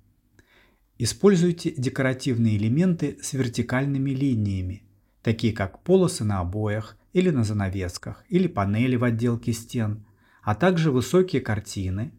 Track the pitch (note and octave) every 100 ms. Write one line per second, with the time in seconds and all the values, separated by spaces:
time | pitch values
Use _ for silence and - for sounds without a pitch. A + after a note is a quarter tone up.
0 | _ _ _ _ _ _ _ _ _ -
1 | A2+ - G3 F#3 F3 E3+ D#3+ - B2+ B2+
2 | C3 C3 C#3+ A#2 A2+ G#2+ A2 C3+ F#3 E3+
3 | C#3+ - - C3 B2+ A#2 A2 B2+ C#3 C3+
4 | C3+ C3+ C#3+ A2+ G2+ F#2+ F2+ F#2+ - _
5 | _ _ - A2+ A#2 - G2 - - F#3+
6 | F3 - G#2+ G2 F2 G#2 G#2+ G#2+ - -
7 | _ F3+ F#3 C#3 G#2+ G#2 G2 G2 F2+ -
8 | - - - F3+ F#3 - G2 G#2+ B2+ B2
9 | B2 A2+ A#2+ A#2 A#2+ A2 - B2 G#2+ G#2+
10 | - _ _ _ - G#2+ F3+ F3 D#3+ B2+
11 | - F3+ F3+ C3+ - G#2 - G#2 F#2 F#2+
12 | C3+